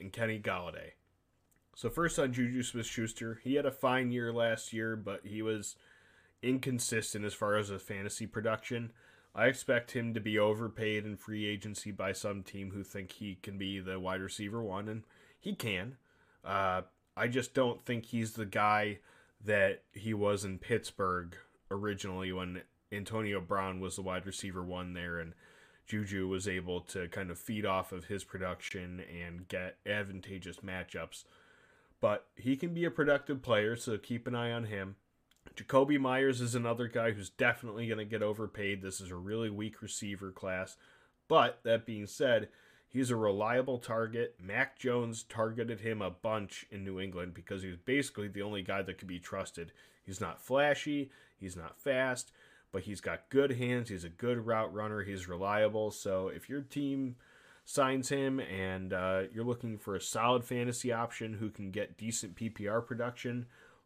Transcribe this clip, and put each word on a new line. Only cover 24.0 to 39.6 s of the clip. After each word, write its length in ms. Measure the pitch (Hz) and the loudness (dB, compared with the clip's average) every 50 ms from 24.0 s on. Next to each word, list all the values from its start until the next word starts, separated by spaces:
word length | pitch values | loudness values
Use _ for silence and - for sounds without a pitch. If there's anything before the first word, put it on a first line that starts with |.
wide 240 | 92 92 92 92 87 | -4 -2 -4 -4 -4
receiver 360 | 98 92 - - 98 90 92 | -6 -8 -6 -6 -4 -4 -4
one 300 | 87 90 90 90 90 90 87 | -4 -4 -4 -6 -6 -6 -6
there, 240 | 87 87 87 85 85 | -6 -6 -4 -4 -4
and 160 | 82 82 82 _ - - - - - - _ _ _ | -6 -8 -10 _ -20 -20 -20 -20 -20 -20 _ _ _
Juju 420 | - 110 104 104 98 101 95 92 92 | -4 -2 -2 -2 0 0 0 0 0
was 180 | 95 92 95 | 0 0 -2
able 340 | 101 92 92 85 90 90 90 | -2 -2 -2 -2 -2 -2 -4
to 260 | 87 - - 98 87 85 | -4 -6 -6 -6 -6 -4
kind 240 | - 104 98 90 | -4 -6 -6 -6
of 60 | 85 - | -8 -8
feed 280 | - - 113 104 104 | -6 -4 -2 0 2
off 240 | 101 95 95 90 - | 2 2 2 0 -2
of 140 | - 90 87 | -6 -10 -6
his 180 | - 104 98 | -4 -6 -6
production 800 | - - - 95 92 90 87 - - - - 98 90 90 90 90 | -6 -8 -6 -4 -4 -4 -4 -4 -8 -8 -8 -6 -8 -8 -8 -10
and 480 | 90 - 82 85 87 87 85 85 90 - | -10 -10 -10 -10 -10 -8 -10 -10 -10 -6
get 300 | - 92 90 92 - _ _ | -6 -6 -4 -6 -8 _ _
advantageous 720 | - 104 104 104 98 95 95 - - 98 92 87 95 82 - | -2 0 0 -2 -4 -8 -10 -10 -8 -10 -8 -8 -10 -12 -10
matchups. 680 | - 98 92 92 87 - - 90 80 80 - - - - - - - - - - - - - _ _ _ _ _ | -8 -8 -6 -6 -8 -6 -6 -8 -8 -8 -10 -18 -18 -20 -20 -20 -20 -20 -20 -20 -20 -20 -20 _ _ _ _ _
But 260 | - 107 104 - - _ _ | 2 4 4 2 -2 _ _
he 200 | - - 127 135 | -4 0 0 0
can 160 | 135 - 175 170 | 2 0 -2 0
be 100 | 170 170 | 0 0
a 60 | 170 | 0
productive 520 | 165 - 151 147 143 139 - - 147 131 | 4 4 6 6 6 4 4 -2 -4 -4
player, 320 | - 127 113 104 104 107 117 | 2 4 4 6 6 4 0
so 240 | 113 - - 113 101 | 0 -2 -2 -2 -2
keep 300 | - - 123 120 - 123 | -2 -4 -4 -4 -2 -2
an 80 | 123 | -2
eye 160 | 117 120 120 | 0 0 0
on 120 | 117 117 117 | 0 -2 -2
him. 300 | 107 107 98 95 95 98 _ _ _ _ _ _ _ _ _ _ - - | -4 -4 -4 -4 -6 -8 _ _ _ _ _ _ _ _ _ _ -18 -16
Jakobi 420 | - 101 - - 135 135 139 147 139 | -14 -6 6 8 8 8 8 6 4
Meyers 420 | 135 127 127 131 135 135 131 120 | 4 4 4 6 6 6 4 4
is 140 | 123 117 120 | 0 0 2
another 320 | 123 117 117 117 113 123 | 2 2 2 2 0 0
guy 240 | 113 - 120 113 117 | 0 0 2 2 2
who's 200 | 107 104 98 - | 2 0 -6 -10
definitely 580 | _ - 131 123 117 - - 117 101 113 117 113 | _ 4 4 4 4 2 -4 -8 -6 -4 -2 -2
gonna 160 | 110 107 107 | 0 -2 -2
get 180 | 104 113 107 | -2 0 0
overpaid. 600 | 107 104 107 107 110 98 - - 101 98 101 95 | 2 2 0 0 -4 -6 -4 -2 0 0 0 0
This 180 | 95 95 92 - | -4 -6 -6 -6
is 100 | 95 87 | -8 -8
a 60 | 90 | -8
really 340 | 90 90 98 107 113 117 110 | -6 -4 -4 -2 -2 -2 -2
weak 320 | 101 101 | -2 -2